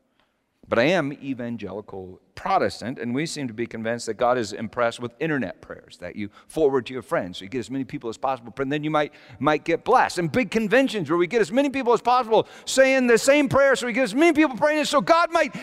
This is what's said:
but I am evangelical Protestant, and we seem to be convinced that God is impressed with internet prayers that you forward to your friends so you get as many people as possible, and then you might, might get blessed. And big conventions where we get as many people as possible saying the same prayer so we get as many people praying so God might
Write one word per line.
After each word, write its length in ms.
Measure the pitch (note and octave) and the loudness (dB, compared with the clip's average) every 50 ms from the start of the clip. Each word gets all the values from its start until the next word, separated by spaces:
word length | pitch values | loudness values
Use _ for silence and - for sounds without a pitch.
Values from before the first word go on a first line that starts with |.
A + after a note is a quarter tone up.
| _ _ _ _ _ _ _ _ _ _ _ _ _ | _ _ _ _ _ _ _ _ _ _ _ _ _
but 100 | - G#2+ | -2 2
I 60 | A2 A#2+ | 2 4
am 300 | D#3 F#3+ F3 C#3+ C#3 D3 | 4 2 2 0 -2 -6
evangelical 1040 | - C3 C#3 C3 A#2 A#2+ A#2+ A#2 G#2+ G#2 F#2 F#2 G#2+ G#2 - G2+ G2 F#2 F#2 F#2 - _ _ - | -8 -8 -8 -8 -8 -8 -8 -8 -8 -10 -10 -10 -12 -12 -14 -14 -14 -14 -16 -18 -20 _ _ -16
Protestant, 680 | - - F#3 F#3+ F3 B2+ G2 - - - A2+ C3+ - | -8 -4 0 0 2 0 0 -4 -6 -10 -10 -10 -8
and 160 | A#2 A#2+ A#2+ | -6 -6 -4
we 100 | C3+ D#3+ | -4 -4
seem 220 | D#3+ - D3+ C#3 | -6 -6 -8 -8
to 60 | B2 G#2+ | -8 -6
be 120 | A2 A#2+ | -8 -8
convinced 420 | A2+ - A2+ A2 A2+ A#2+ A#2 - | -8 -8 -8 -6 -6 -6 -6 -6
that 80 | A2+ G#2+ | -6 -4
God 220 | - B2 A#2+ B2+ | 0 2 2 2
is 140 | B2+ A2 G2 | 0 -2 -4
impressed 480 | G#2+ - A#2 G2+ - B2 A#2+ A#2 A2+ - | -6 -8 -10 -6 -2 -2 -2 -2 -2 -4
with 140 | A#2+ A#2+ - - | -10 -12 -8 -6
internet 420 | D#3 D#3+ D3+ C3+ A2 F2 - - | -4 -4 -2 -2 -4 -6 -8 -12
prayers 360 | - - E2+ - - - - | -16 -18 -18 -18 -20 -20 -20
that 180 | - F2 F2 - | -16 -14 -12 -10
you 140 | G#2 G2+ - _ - - | -10 -10 -12 _ -18 -18
forward 380 | - - D#3 D#3+ C#3 C3+ C3 A2+ | -8 0 2 4 4 4 2 -2
to 60 | - B2+ | -4 -10
your 80 | B2+ | -12
friends 360 | - - E3+ D#3 G#2+ F2+ F2+ | -8 -4 -4 -4 -4 -4 -10
so 80 | - F#2+ | -14 -12
you 40 | G2 | -10
get 100 | A2+ B2+ | -8 -8
as 120 | G#2+ - | -8 -6
many 140 | C3 C3+ C3 | -6 -8 -8
people 240 | - - C#3 A#2+ A2+ | -8 -10 -10 -8 -8
as 80 | G#2+ | -8
possible, 360 | - - C3+ C3+ A#2+ A#2 A#2 - | -4 -4 -4 -4 -4 -8 -10 -8
and 140 | - C#3 C3+ | -6 -4 -4
then 120 | D3 D3+ D3 | -4 -4 -2
you 80 | D#3 | 0
might, 220 | D#3 D3+ D3+ - - - - - - - | 0 0 0 -2 -6 -16 -20 -18 -8 -2
might 240 | B2+ D3+ D#3 D3+ - | 0 0 0 0 0
get 220 | - E3 D3+ - | -2 -2 -2 2
blessed. 340 | F3+ A#3+ A#3+ D#3+ - - F3+ | 4 4 4 4 2 0 -2
And 120 | F3 D#3 | -2 0
big 200 | - B3 B3 F3 | 0 -2 -2 0
conventions 580 | - A3 A3+ F#3 G3+ C4 C#4 - A3 G#3+ E3 C3 | -2 -2 0 2 2 2 2 2 -2 -4 -2 0
where 80 | E3 | 0
we 100 | F3 F3 | 0 0
get 120 | E3 A#3+ A#3 | 2 2 0
as 120 | G3 D#3 | 0 2
many 180 | G#3+ C4 C#4+ C#4+ | 2 0 0 0
people 240 | A#3+ C4+ B3+ A#3 A#3+ | 0 -2 0 2 2
as 80 | G3 | 2
possible 460 | - A#3+ B3 B3+ B3 A3 A3+ F#3+ C#3 - - - - | 2 2 2 2 2 2 2 2 2 0 -6 -14 -10
saying 420 | - - C4 C4 C4 C4 C4+ B3+ | -4 0 2 2 2 2 2 4
the 100 | A#3+ A#3 | 4 4
same 300 | G#3+ - C4 C#4 D4 C#4+ | 4 6 4 4 4 4
prayer 280 | A#3 - C4+ C#4 C#4 B3+ | 2 4 4 4 4 2
so 120 | - - | 2 -2
we 60 | B3 G#3 | -2 0
get 100 | B3 C4 | 0 0
as 100 | G3+ F#3+ | 0 2
many 200 | C4+ E4 F4 D4+ | 4 4 4 6
people 240 | C#4+ D#4 C#4+ B3+ | 4 4 2 2
praying 260 | F#3+ C#4+ D4+ D4+ D4+ C#4+ | 2 0 2 2 2 0
so 160 | - - C#4 | 0 0 2
God 300 | F#3+ - E4 E4 F4 D#4+ | 4 4 4 4 4 2
might 240 | E4+ E4 D#4 C4+ - - | 2 0 0 0 -4 -2